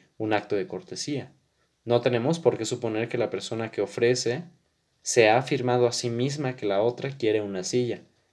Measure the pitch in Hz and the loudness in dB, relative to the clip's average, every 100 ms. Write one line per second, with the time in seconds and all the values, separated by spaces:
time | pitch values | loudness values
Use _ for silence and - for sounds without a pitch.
0 | _ - 110 107 - 101 92 92 - 90 | _ -8 0 0 0 -4 -4 -8 -12 -10
1 | - 143 95 _ _ _ _ _ - 120 | -6 -6 -8 _ _ _ _ _ 0 2
2 | 123 120 123 170 123 110 110 120 117 107 | 2 2 0 2 2 2 -2 -4 -4 -4
3 | 120 120 110 98 - 113 110 - 101 - | -2 -2 -2 -4 -6 -6 -4 -4 -4 2
4 | 117 123 117 131 175 _ _ _ _ _ | 2 4 0 -4 -6 _ _ _ _ _
5 | - - 110 117 135 139 123 123 120 117 | 0 6 6 6 2 -2 0 2 2 0
6 | 120 117 135 143 139 123 104 98 113 123 | -4 -2 -2 -2 -6 -4 -2 0 0 -2
7 | 139 135 110 107 104 95 92 127 120 98 | -6 -2 0 0 0 -6 -2 -2 -2 -4
8 | - _ _ | -12 _ _